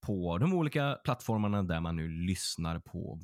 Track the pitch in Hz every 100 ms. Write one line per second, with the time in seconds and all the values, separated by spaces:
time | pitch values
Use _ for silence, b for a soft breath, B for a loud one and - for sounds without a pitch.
0 | - 98 87 85 156 185 151 151 143 135
1 | - 127 - 110 104 101 90 82 82 82
2 | 82 82 90 90 - - 82 82 - 87
3 | - 82